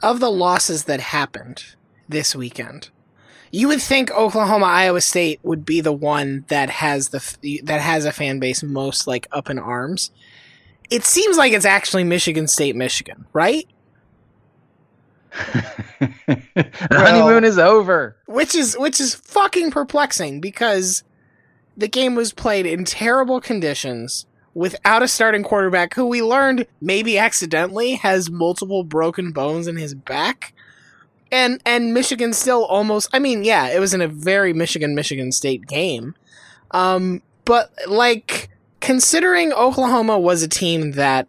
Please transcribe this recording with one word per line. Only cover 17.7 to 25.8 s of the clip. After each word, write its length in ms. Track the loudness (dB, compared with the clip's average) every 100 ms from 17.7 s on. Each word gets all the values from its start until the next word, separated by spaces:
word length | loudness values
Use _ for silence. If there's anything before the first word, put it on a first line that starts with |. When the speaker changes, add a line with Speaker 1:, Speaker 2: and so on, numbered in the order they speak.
| 6 6 2 0 -8 -6
Speaker 1:
Which 280 | -2 0 0
is, 220 | -2 -2
which 220 | -2 0
is 140 | -2 -6
fucking 560 | -4 0 2 0 -2
perplexing 680 | -2 -2 0 0 -2 -6 -6
because 640 | -10 -2 0 0 0 -4 -8 _ _ _ _ _ _ -6
the 120 | -4
game 280 | 0 0 0
was 180 | -4
played 320 | -4 -2 0 0
in 200 | -4 -6
terrible 540 | -2 0 2 0 -2
conditions 840 | -2 -4 -2 -4 -6 -8 -8 -10 -12 _ _
without 500 | -4 -4 0 4 4
a 40 | 2
starting 360 | 2 2 2
quarterback 500 | 0 0 2 2